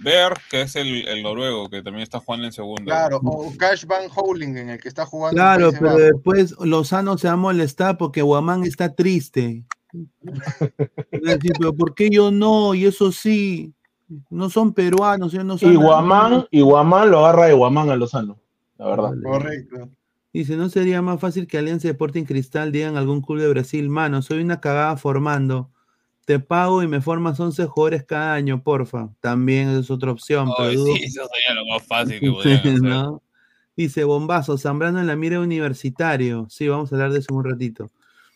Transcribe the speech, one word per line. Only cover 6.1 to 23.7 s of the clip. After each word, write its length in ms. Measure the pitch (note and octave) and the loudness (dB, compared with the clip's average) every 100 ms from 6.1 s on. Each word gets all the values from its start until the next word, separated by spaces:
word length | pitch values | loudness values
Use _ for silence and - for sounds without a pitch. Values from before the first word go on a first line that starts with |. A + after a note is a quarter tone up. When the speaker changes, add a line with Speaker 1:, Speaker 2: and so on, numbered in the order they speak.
Speaker 3:
después 420 | C#3+ F3+ G3 F3 - | 4 2 2 2 0
Lozano 580 | E3+ D#3+ D3 F#3+ G3 F#3+ | 0 0 0 -2 0 -2
se 80 | F3+ | 0
va 60 | |
a 40 | F3 | 0
molestar 600 | F#3+ F3 D3+ - F#3+ F3+ | 0 0 -2 -2 -2 -2
porque 240 | D#3+ D3+ | -4 0
Guamán 400 | D3 C#3+ E3 F3+ | 2 2 2 -2
está 320 | F3+ C3+ F3 | -4 -4 -4
triste. 680 | D#3+ F#3 F3+ - C3 A#2+ A#2 A#2+ - _ E3+ D#3 _ | 0 0 0 -2 -4 -4 -6 -14 -18 _ -18 -18 _
Va 1040 | - C#3 D3 - D3 - C#3+ - - D3 D#3+ | -16 -10 -10 -6 -6 -4 -8 -8 -10 -6 -2
a 20 | |
decir, 180 | E3 E3+ E3 | 0 -2 -2
"Pero 160 | E3 | -2
¿por 200 | D3+ D#3+ | -2 -4
qué 140 | C#3+ G#3 | 0 2
yo 200 | G#3 G3+ | 4 4
no? 440 | G3+ G#3+ G#3+ G3+ | 4 4 4 2
Y 120 | F#3 G3 | 2 0
eso 260 | F#3+ G3 | 2 0
sí, 640 | F3+ G#3+ G#3+ G3+ E3 D#3+ _ _ _ _ D3+ - | 0 0 0 0 -4 -10 _ _ _ _ -20 -12
no 200 | E3+ F#3 | -8 -4
son 220 | A3 A3 | 0 0
peruanos, 600 | G#3 F3+ F#3 G#3 G3 F3 | 2 2 2 2 0 -2
ellos 100 | F#3 | -6
no 140 | F#3+ F#3 | -6 2
son 140 | F3+ | 6
Speaker 4:
Y 40 | E3 | 8
Speaker 3:
nada". 100 | D#3 | 8
Speaker 4:
Guamán, 600 | D#3 E3+ G3+ A3 B3+ B3+ | 6 6 6 6 4 4
y 100 | D3+ | 6
Guamán 480 | C#3 C#3+ D#3+ F#3+ G#3+ | 8 8 6 6 6
lo 80 | E3 | 8
agarra 220 | D#3+ E3+ E3 | 8 8 8
de 60 | |
Guamán 360 | C#3 B2 D3 D3+ | 6 6 4 2
a 60 | B2 | 0
Lozano, 420 | A#2 B2+ G#2 G#2 _ _ _ _ | -2 -4 -8 -12 _ _ _ _
la 80 | G#2 | -6
verdad. 240 | G2+ G#2+ | -4 -4
Speaker 3:
Dale. 120 | B2+ | -6
Speaker 2:
Correcto. 680 | C3 C3+ D3+ D3 - B2 B2 _ _ _ _ | -4 -4 -4 -8 -14 -18 -20 _ _ _ _
Speaker 3:
Dice, 240 | E3 C#3+ D#3+ | -8 -4 -4
"¿no 120 | F3+ | -2
sería 320 | F#3+ F#3 F3+ | 0 0 0
más 180 | F3+ E3 | -2 -2
fácil 260 | F#3 F3 E3+ | -4 -4 -6
que 120 | D3+ | -4
Alianza 300 | D3+ E3+ E3 | -4 -2 -4
Sporting 360 | C#3 D3+ D#3+ | -4 -4 -6
Cristal 480 | D3 C3+ C3 D#3 D#3 | -4 -4 -4 -6 -4
digan 240 | D3 D#3 D3 | -4 -4 -4
algún 240 | C3+ C#3+ | -2 -4
club 180 | C#3 D3+ | -4 -2
de 80 | D3+ | 0
Brasil, 380 | C3 C3 | 0 -2